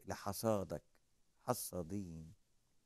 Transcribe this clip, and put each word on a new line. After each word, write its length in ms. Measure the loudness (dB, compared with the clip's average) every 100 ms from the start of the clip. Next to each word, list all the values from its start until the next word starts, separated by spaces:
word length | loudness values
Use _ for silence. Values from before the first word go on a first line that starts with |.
| -4
لحصادك 800 | -2 -2 2 4 4 4 -4 -6 -20 _ _ _ _
حصادين. 880 | -2 0 0 -4 -2 -2 -4 -8 -10 -16 _ _ _ _